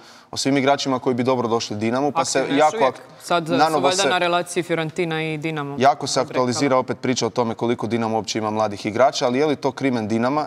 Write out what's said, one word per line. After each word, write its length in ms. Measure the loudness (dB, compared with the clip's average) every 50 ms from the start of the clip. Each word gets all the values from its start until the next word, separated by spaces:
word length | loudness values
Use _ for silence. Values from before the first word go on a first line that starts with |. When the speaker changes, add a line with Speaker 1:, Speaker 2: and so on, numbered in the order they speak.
| -20 -20 -20 -20 -18 -12
Speaker 1:
o 60 | -8
svim 200 | -4 0 0 2
igračima 420 | 2 4 4 2 2 0 -2 -2 -2
koji 160 | 0 0 0
bi 80 | 0
dobro 260 | 2 0 2 0 0 0
došli 280 | 0 0 -2 -4 -6
Dinamu, 360 | -2 -2 0 0 0 -2 -2
pa 120 | 0 -2 -2
se 140 | 0 0 -2
Speaker 2:
Aktivno 160 | 0 0 2
još 80 | 4 4
Speaker 1:
jako 120 | 4 4
Speaker 2:
uvijek. 180 | 2 0 0 0
Speaker 1:
ak-, 300 | -2 -14 -20 -20 -12 -4
Speaker 2:
Sad 220 | -2 -2 0 0
su 60 | 0
Speaker 1:
nanovo 280 | 2 2 2 2 2 2
Speaker 2:
valjda 220 | 2 2 2 2
Speaker 1:
se 60 | 2 2
Speaker 2:
na 100 | 2 2
relaciji 440 | 2 2 0 0 -2 -2 -4 -4
Fiorentina 600 | -2 -2 -2 -2 -2 -4 -2 -4 -2 -2 -2 -4 -4
i 120 | -4 -4 -4
Dinamo. 380 | -6 -6 -4 -4 -6 -6 0 4
Speaker 1:
jako 280 | 4 4 4 2 -2
se 80 | -2 0
Speaker 2:
Brekalo. 160 | 0 -2 0
Speaker 1:
aktualizira 460 | 0 0 0 0 0 0 2 2 2
opet 220 | 2 2 0 -6 -4
priča 260 | -2 -2 -2 0 -2
o 40 | -2
tome 240 | 0 0 -2 -2 -2
koliko 320 | -2 -2 -2 -2 -2 -2
Dinamo 300 | -2 -2 -2 0 0 0
uopće 220 | -2 -2 -2 -4 -4
ima 120 | -2 -2
mladih 360 | 0 0 -2 -2 -2 -4 -6
igrača, 400 | -4 2 4 4 4 4 2 -2
ali 120 | 0 2 2
je 80 | 0
li 100 | 0 0
to 160 | 0 -2 -4
krimen 360 | -4 -2 -2 -2 0 0 -2 -2
Dinama, 380 | 0 0 0 0 0 -2 -4